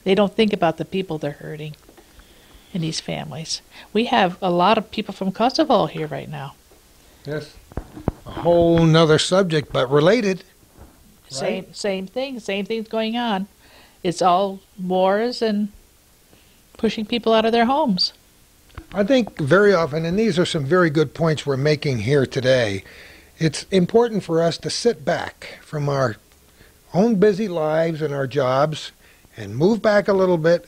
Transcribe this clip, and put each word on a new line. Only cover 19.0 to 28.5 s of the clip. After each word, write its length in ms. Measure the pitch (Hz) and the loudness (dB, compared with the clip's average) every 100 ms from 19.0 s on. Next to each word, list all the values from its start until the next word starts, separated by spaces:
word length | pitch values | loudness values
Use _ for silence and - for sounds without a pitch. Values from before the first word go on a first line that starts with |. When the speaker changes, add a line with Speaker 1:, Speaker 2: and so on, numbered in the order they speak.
Speaker 2:
think 340 | 202 254 214 - | 2 2 0 -2
very 360 | 143 180 208 | 2 4 6
often, 320 | 180 160 151 165 | 4 2 -2 -2
and 120 | 190 | 0
these 220 | 226 165 | 0 0
are 60 | 165 | 0
some 180 | 165 | -2
very 260 | 135 185 170 | 0 2 4
good 240 | 151 147 | 2 0
points 320 | - 160 156 143 | 0 0 0 -2
we're 120 | 131 | 0
making 420 | 147 151 151 123 | 0 0 -2 -2
here 260 | 107 143 123 | 2 2 2
today, 580 | 135 127 131 110 95 - - - - - - | 0 2 2 2 -4 -10 -20 -20 -20 -18 -4
it's 240 | 160 - - | -4 -4 -2
important 520 | 196 175 226 240 208 | 0 2 2 2 -2
for 180 | - 165 | -2 0
us 160 | 165 - | 0 -2
to 100 | 151 | -8
sit 340 | - 233 220 | -4 -2 -2
back 560 | 139 151 - - - - | -2 -4 -4 -12 -18 -20
from 280 | - 151 143 | -12 -6 -2
our 260 | 139 127 104 _ _ _ _ - _ _ | 0 -2 -4 _ _ _ _ -20 _ _
own 220 | 160 233 202 | 0 2 4
busy 320 | 214 190 220 | 2 2 -2
lives 540 | 170 156 156 170 156 | -2 -2 0 0 -2
and 120 | 151 | -4
our 140 | 143 131 | -4 -4
jobs 640 | 143 127 | -2 0